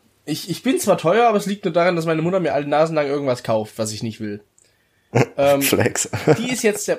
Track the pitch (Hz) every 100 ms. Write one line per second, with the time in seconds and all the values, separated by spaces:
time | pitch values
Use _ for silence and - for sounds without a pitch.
0 | _ _ - 151 - 165 240 359 208 170
1 | 156 214 240 208 196 202 185 170 175 175
2 | 160 160 165 190 165 143 143 147 160 156
3 | 143 143 139 123 - 110 107 - 110 107
4 | 113 110 107 104 - _ _ _ _ _
5 | _ 117 120 - 139 139 139 92 113 -
6 | - - - 156 247 254 220 208 -